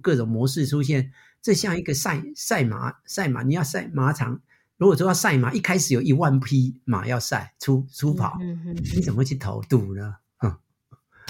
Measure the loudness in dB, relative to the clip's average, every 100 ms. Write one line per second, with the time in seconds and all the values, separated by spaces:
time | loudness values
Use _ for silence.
0 | 2 2 2 0 0 0 0 0 2 0
1 | -2 -8 -20 _ 0 0 0 -2 -2 -2
2 | -2 -4 -6 -8 -2 0 0 -2 -6 -8
3 | -10 -4 -2 0 0 0 -2 -4 -4 -2
4 | 0 0 -4 -6 _ _ _ 2 4 4
5 | 2 2 2 2 2 0 0 0 2 2
6 | 4 4 4 2 2 2 2 -2 -2 -2
7 | 0 -4 -2 -4 -6 -6 0 0 0 -4
8 | -2 0 -2 -4 -8 -8 -8 -6 -2 0
9 | 0 0 0 -2 -6 -6 0 2 2 -6
10 | -10 -12 _ _ -4 -4 _ _ _ -20
11 | _ _